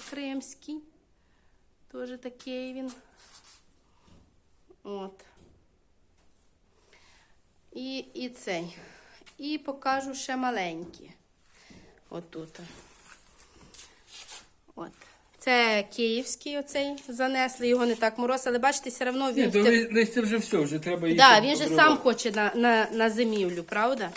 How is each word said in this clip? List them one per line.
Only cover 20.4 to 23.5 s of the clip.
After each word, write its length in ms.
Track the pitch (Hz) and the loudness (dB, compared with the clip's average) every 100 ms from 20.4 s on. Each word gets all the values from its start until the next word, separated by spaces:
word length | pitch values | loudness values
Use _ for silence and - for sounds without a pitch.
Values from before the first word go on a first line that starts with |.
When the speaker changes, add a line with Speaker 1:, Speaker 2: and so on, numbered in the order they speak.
| - 175 | 0 0
Speaker 2:
вже 200 | 143 156 | 0 -2
треба 300 | 175 175 165 | -4 -2 2
їх 80 | 170 | 8
Speaker 1:
Да, 240 | 269 214 | 10 10
він 160 | 262 285 | 6 0
же 80 | |
Speaker 2:
обривати. 240 | 302 320 311 | 2 6 6
Speaker 1:
сам 80 | 285 | 6
хоче 320 | 254 226 233 | 2 0 -2
на, 200 | 208 208 | 0 0
на, 320 | 240 240 226 202 | 2 4 4 2
на 200 | 226 226 | 2 0
зимівлю, 520 | 214 233 214 180 | 2 0 0 -2